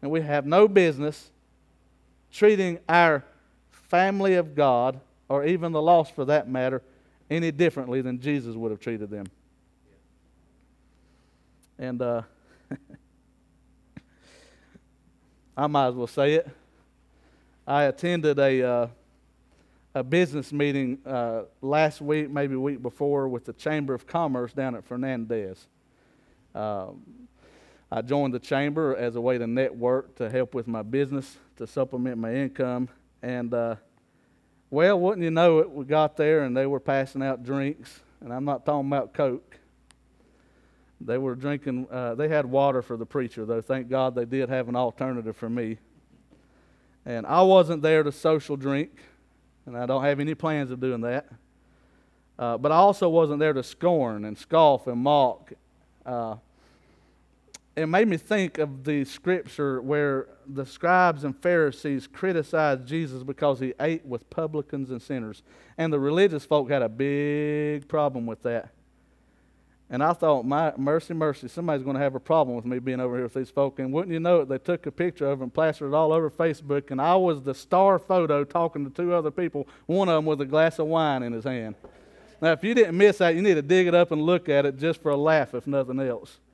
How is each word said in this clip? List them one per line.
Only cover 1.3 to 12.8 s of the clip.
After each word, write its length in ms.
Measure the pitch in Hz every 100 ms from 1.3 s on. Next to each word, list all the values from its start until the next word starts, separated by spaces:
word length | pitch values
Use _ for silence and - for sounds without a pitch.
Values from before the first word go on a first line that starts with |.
| _ _ _ _ _ _ _ _ _ _
treating 480 | - 208 208 185 170 -
our 360 | 165 170 147 - _ _ _ _
family 640 | - _ 175 190 196 196
of 200 | 185 160
God, 460 | 147 143 123 127 131 - _ _
or 160 | 139
even 280 | 143 180 165
the 80 | 160
lost 340 | 156 175 156
for 100 | -
that 240 | 135 147 113
matter, 340 | 127 127 131 - _ _ _ _
any 220 | 156 165
differently 480 | 147 175 147 127 127
than 180 | 127 123
Jesus 360 | 127 147 117 113
would 140 | 113
have 100 | 107
treated 280 | - 113 104
them. 180 | 104 95 _ _ _ _ _ _ _ _ _ _ _ _ _ _ _ _ _ _ _ _ _ _ _ _ _
And, 240 | 127 123
uh, 200 | 123 120 113 _ _ _ _
<laughs> 60 | -